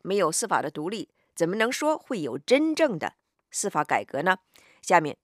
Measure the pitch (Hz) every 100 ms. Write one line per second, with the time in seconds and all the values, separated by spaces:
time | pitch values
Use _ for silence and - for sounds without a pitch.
0 | 170 202 160 - 214 165 143 151 165 220
1 | - _ _ - 165 214 233 - 302 311
2 | - 220 135 139 - 269 320 311 302 165
3 | - _ _ _ _ - 202 156 151 113
4 | 107 135 180 185 _ _ _ _ - 175
5 | 147 -